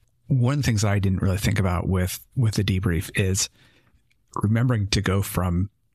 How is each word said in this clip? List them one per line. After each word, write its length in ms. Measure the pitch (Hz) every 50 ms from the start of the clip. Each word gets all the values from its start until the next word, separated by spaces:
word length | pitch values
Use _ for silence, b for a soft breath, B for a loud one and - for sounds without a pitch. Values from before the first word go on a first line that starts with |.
| _ _ _ _ _
One 280 | - 143 127 120 123 143
of 40 | 147
the 60 | 123
things 180 | 131 113 104 107
I 160 | 101 101 101
didn't 220 | 92 98 95 87
really 160 | - 98 92
think 220 | 95 - 92 104 104
about 280 | 95 92 87 85 -
with, 320 | - 95 92 90 90 - - - _ _
with 200 | 135 123 107 -
the 80 | - 101
debrief 460 | 98 98 95 95 98 85 85 - - -
is 340 | - 101 92 95 98 - - b b b b b b b b b b b _ _ _ _ _ -
remembering 520 | - - 104 113 113 123 127 123 107 101
to 140 | 98 - 104
go 200 | 101 - 92 101
from 480 | 98 - - 90 90 90 87 90 95 - - _ _ _